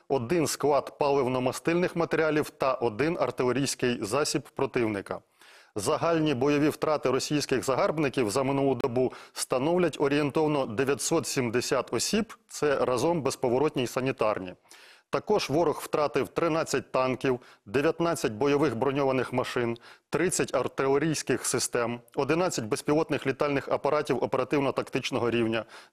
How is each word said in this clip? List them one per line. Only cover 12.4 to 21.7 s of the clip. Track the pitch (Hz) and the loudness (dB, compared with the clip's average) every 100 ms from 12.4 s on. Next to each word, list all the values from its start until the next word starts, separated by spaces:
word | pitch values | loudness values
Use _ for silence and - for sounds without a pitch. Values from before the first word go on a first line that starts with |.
| _ | _
це | - 147 139 123 | -2 0 2 2
разом | 127 151 175 | 2 2 0
безповоротні | 127 - 127 123 151 147 | -2 0 0 2 2 0
й | 120 | -2
санітарні. | - 131 131 110 104 92 90 _ - - - _ | -2 -2 0 0 0 -6 -14 _ -20 -20 -20 _
Також | 143 - 208 - | -6 0 0 2
ворог | 143 165 - | 0 2 0
втратив | - - 147 143 113 | -4 0 0 0 -2
тринадцять | - 165 156 147 135 - | -2 0 0 0 -4 -2
танків, | 135 131 123 135 123 - - - | 0 0 0 0 -2 -6 -20 -4
дев'ятнадцять | 113 151 - 170 160 139 | 0 0 0 -2 0 -2
бойових | 107 143 143 147 113 | 0 2 4 2 2
броньованих | 131 139 135 131 117 | 0 0 0 0 0
машин, | 127 120 - 117 117 - - _ | -2 -2 -2 -2 -4 -10 -20 _
тридцять | 143 175 - 143 131 | -2 0 0 -2 -2
артилерійських | 123 - 135 139 160 147 - 127 - | -4 -2 0 2 2 -2 -2 -2 0
систем, | 123 - | -2 -2